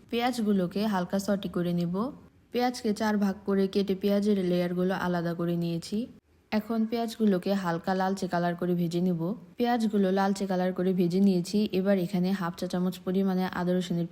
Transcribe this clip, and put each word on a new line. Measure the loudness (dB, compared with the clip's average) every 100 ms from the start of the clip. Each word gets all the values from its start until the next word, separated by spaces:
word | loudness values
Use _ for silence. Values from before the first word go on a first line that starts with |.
| -6
পেঁয়াজগুলোকে | -2 -2 0 0 2 0 -2 -2
হালকা | 0 0 -2
সটে | 0 -2 -2 -4
করে | -2 0
নেব। | -2 -2 -4 -8 -20 _ _
পেঁয়াজকে | -2 -2 0 -4 0
চার | 0 2
ভাগ | 0 -2 0
করে | 2 2
কেটে | 0 0 0
পেঁয়াজের | 2 2 4 2 2
লেয়ারগুলো | 0 0 0 0 0 0
আলাদা | 0 -2 -2
করে | -2 -2
নিয়েছি। | -2 -4 -4 -6 -6 -12 _ _ _
এখন | -4 -2 -2 0
পেঁয়াজগুলোকে | -2 -4 0 2 2 2 0
হালকা | 0 -2 0
লালচে | 0 0 -2 -2
কালার | 0 0 0
করে | 0 0
ভেজে | 0 2 0
নেব। | 0 -2 -4 -10 -2
পেঁয়াজগুলো | 0 2 2 2 2 2
লালচে | 2 0 0
কালার | 0 0 0
করে | 0 2
ভেজে | 2 4
নিয়েছি। | 4 4 2 0 0 0
এবার | 2 2
এখানে | 2 0 0
হাফ | 0 -4 -4
চা | -4
চামচ | 0 -2 -2 -2
পরিমাণে | 0 2 0 -2 -2
আদা | 0
রসুনের | 0 0 -2 -2